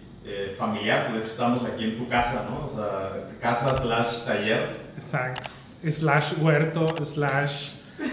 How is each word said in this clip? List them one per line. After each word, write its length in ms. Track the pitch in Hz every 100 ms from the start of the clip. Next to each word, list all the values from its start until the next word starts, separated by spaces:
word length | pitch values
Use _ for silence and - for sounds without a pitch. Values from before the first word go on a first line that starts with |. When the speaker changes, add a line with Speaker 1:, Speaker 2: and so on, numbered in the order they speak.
| - - 101
Speaker 1:
eh, 280 | 101 98 -
familiar. 560 | 113 104 104 131 113
De 60 | 110
hecho, 80 | 110
estamos 360 | - 120 123
aquí 220 | 117 110 110
en 120 | 107
tu 120 | 123
casa, 400 | 123 117 127 -
¿no? 160 | 117 -
O 20 |
sea, 600 | 110 101 95 98 98 - -
casa 340 | - - 135 127
slash 480 | 120 117 117 120 -
taller. 520 | 104 104 113 - - - -
Speaker 2:
Exacto. 520 | - 135 127 127 - - - - 165
Slash 440 | 156 156 147 - 160
huerto, 440 | 160 151 156 165 160 160 147
slash, 680 | 151 143 135 143 - - - - - 294